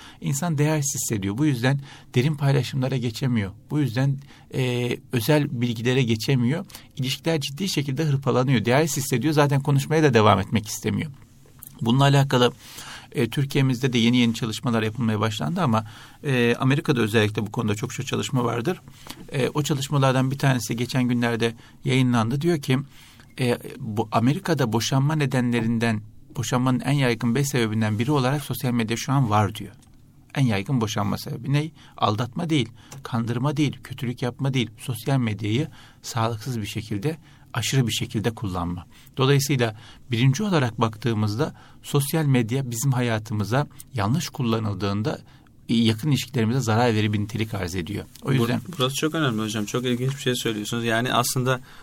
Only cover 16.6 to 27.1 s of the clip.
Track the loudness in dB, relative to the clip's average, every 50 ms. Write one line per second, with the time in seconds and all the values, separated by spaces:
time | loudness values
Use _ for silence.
16.6 | 2 2 2 2 2 0 2 2 2 2 4 4 2 2 0 -4 -6 -4 -4 -2
17.6 | -2 -2 -2 -2 -4 -6 -8 -8 -6 -4 -4 -4 -4 -2 -2 -2 0 -2 -2 -2
18.6 | -2 -4 -4 -6 -10 -18 -20 -18 -18 -18 -18 -16 -14 -8 -4 -2 -2 -2 -2 -2
19.6 | -2 -2 -2 -2 -2 0 2 2 4 4 4 4 2 0 0 0 2 2 2 0
20.6 | -2 -4 -4 -4 -4 -2 0 0 2 2 2 2 2 0 2 2 0 0 -2 -6
21.6 | -14 -20 -20 -8 -4 0 2 2 4 4 4 2 2 0 0 0 0 0 0 0
22.6 | 0 0 0 0 -2 -6 -14 -20 -20 -20 -20 -20 -20 -14 -6 -2 0 0 0 -2
23.6 | -4 -10 -14 -10 -8 -4 -4 -4 -2 0 0 2 2 2 2 0 0 0 0 0
24.6 | 2 2 2 0 0 2 2 2 2 2 2 0 0 0 0 0 0 2 0 0
25.6 | 0 0 0 0 0 0 0 -2 -6 -10 -16 -20 -20 -10 -8 -6 -4 -2 0 0
26.6 | 2 2 0 0 0 0 2 2 2 2